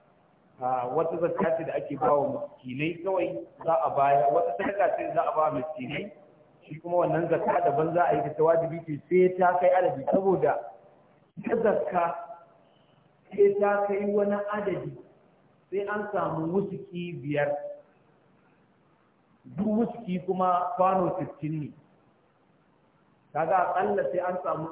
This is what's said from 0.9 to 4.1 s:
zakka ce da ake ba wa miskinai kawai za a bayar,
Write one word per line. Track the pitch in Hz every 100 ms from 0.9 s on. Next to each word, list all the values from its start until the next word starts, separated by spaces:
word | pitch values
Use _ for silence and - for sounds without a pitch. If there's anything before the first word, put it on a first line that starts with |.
| 143 165 170
zakka | 165 - 165 165
ce |
da | 139
ake | 143 - 143
ba | -
wa | 143 131
miskinai | 123 - - 127 127 160 170
kawai | 185 185 175 - - -
za | 160
a | 165 147
bayar, | 143 139